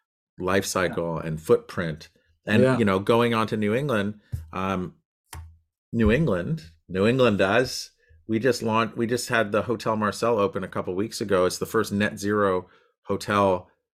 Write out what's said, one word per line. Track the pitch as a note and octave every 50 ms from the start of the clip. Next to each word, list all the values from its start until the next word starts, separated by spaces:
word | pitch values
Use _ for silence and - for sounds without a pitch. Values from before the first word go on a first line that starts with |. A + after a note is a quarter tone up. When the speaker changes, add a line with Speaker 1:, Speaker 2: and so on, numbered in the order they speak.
| _ _ _ _ _ _ _
Speaker 1:
life | - F#2 F#2 F#2+ G2 F#2+
cycle | - - F#2+ F2+ E2+ D#2 E2+ E2+ E2+ E2 D#2+
Speaker 2:
Yeah. | -
Speaker 1:
and | E2 D#2+ D#2+
footprint. | - - A#2+ - - - - - F2 E2 D#2 D#2 - - _ _ _ _ _ _ _
And, | - G#2 A#2+ B2+
Speaker 2:
Yeah. | C3 B2+
Speaker 1:
you | A#2+ A2+
know, | G2 F#2+ F#2+
going | G2+ A#2+ A#2 A#2 A#2+ A#2 A#2
on | A2+ A2
to | G#2 A#2+
New | G#2+ G#2+ G#2 G#2+
England, | B2+ D3 D3 A#2+ G#2 G2 G#2 G#2+ - _ _ - - - - -
um, | F#2 F#2+ F#2+ F#2+ F#2 F2+ E2 - _ _ _ _ _ _ _ - - - - - _ _ _ _ _ _ _ -
New | A#2 A2+ G#2
England, | A2+ C#3+ E3 C3+ G2 F2 F2 - D#3+ D#3 - - _ _ _ -
New | F2 F#2 G2
England | A2+ B2 C3+ B2+ A#2 G2+
does. | F#2+ G2 F#2+ G#2 A#2+ C3 B2+ - - - - _ _ _ _ - _ _
We | - A2 A2+
just | A2+ C3 A#2+ - A#2
launched, | A2+ A2 A2+ A2+ G#2+ -
we | - A#2
just | A2 B2 A#2 - -
had | B2 A#2 A2 G2+
the | G#2+ G#2
Hotel | F#2 A2 A#2 G#2 - A#2+ A2
Marcel | G#2+ G#2+ G2+ G2 - A#2 A#2 A#2+ G#2
open | G2+ G2 - G2 F#2
a |
couple | F2 - G#2 F2 F#2+ F2+
weeks | F#2 G#2+ A2+ - -
ago. | A#2 G2 G2+ F2+ F2+
It's | F2+ F2 -
the | -
first | - - A2+ G#2 - G2+
net | G2+ G#2 G#2 - G#2
zero | G2+ G2+ G#2 G#2 G2+ G2 F#2 F2+ F2+ - _ _ _ _ _ _ _
hotel, | - G2+ F#2+ - - G#2 G2+ G2+ G2 F#2 F2+ - - _ _ _ _ _